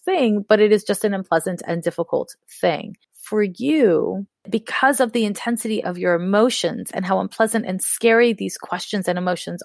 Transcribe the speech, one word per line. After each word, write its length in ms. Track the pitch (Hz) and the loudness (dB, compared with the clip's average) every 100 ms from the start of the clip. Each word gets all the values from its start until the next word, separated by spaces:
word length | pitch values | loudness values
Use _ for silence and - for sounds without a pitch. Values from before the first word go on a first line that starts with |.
thing, 400 | - 370 233 208 202 | -2 2 2 0 2
but 120 | 208 | 4
it 100 | 208 | 6
is 140 | 208 | 4
just 200 | - 196 | 2 -2
an 100 | 208 | -2
unpleasant 480 | 196 - 165 190 175 - | -2 0 0 0 -6 -4
and 160 | 170 | -4
difficult 540 | 170 - 165 135 - - _ - | -2 -4 -2 -2 -4 -12 _ -2
thing. 360 | 180 151 - - _ - | -2 -2 -6 -16 _ -20
For 200 | - 214 | -4 0
you, 840 | 202 175 269 311 214 151 98 190 196 _ - | 0 -2 0 4 4 4 0 -4 -10 _ -6
because 520 | 214 - - 269 254 | -6 -4 0 2 2
of 120 | 240 | 0
the 120 | 233 | 0
intensity 580 | 208 202 233 240 220 214 | -2 -2 -4 -4 -2 -4
of 160 | - 180 | -4 -2
your 160 | 180 | 0
emotions 760 | 175 185 208 247 - 165 165 - | 0 2 4 4 2 -4 -4 -6
and 120 | - | -6
how 140 | 185 190 | -2 -2
unpleasant 480 | 190 - 226 226 208 | -2 0 0 0 -2
and 160 | 185 | -2
scary 500 | - - 233 226 240 | 0 2 4 6 4
these 240 | 214 190 - | 2 -6 -8
questions 520 | - 185 - 208 185 | -8 -8 -4 -4 -2
and 100 | 180 | -2
emotions 440 | 180 175 - 175 | -2 -4 -6 -10